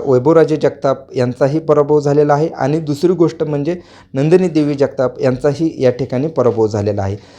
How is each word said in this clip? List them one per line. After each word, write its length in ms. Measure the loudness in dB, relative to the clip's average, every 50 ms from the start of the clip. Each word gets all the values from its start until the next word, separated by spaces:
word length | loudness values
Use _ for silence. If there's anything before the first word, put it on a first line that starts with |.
| 2
वैभवराजे 500 | 2 2 2 4 4 4 4 4 4 2
जगताप 600 | 0 0 -2 -2 -2 -2 -2 -2 -2 -6 -8 -4
यांचाही 420 | -4 -2 -2 -2 -2 -2 0 0 -2
पराभव 420 | 0 2 2 2 4 4 2 2
झालेला 340 | 2 2 2 2 4 4 2
आहे 140 | 2 0 -2
आणि 300 | -2 -4 -2 -2 -2 -2
दुसरी 340 | -4 -4 -4 -2 0 0 2
गोष्ट 300 | 2 2 0 0 -2 -4
म्हणजे 380 | -4 -4 -4 -2 -4 -4 -6 -10 -16 -20 -20 -20 _ -4
नंदिनी 340 | -2 0 2 2 2 2 0
देवी 260 | 0 0 0 0 0
जगताप 460 | 0 -2 -2 0 -2 -2 -2 -2 -2
यांचाही 600 | -2 -2 0 0 0 -2 0 0 -2 -4 -2 0 0
या 80 | 0
ठिकाणी 360 | 2 0 -4 -4 -4 -4 -4
पराभव 400 | -2 -2 0 2 2 2 2 0
झालेला 360 | 0 0 -2 -2 -2 -2 -2 -4
आहे. 140 | -4 -6 -8 -12 -18 -20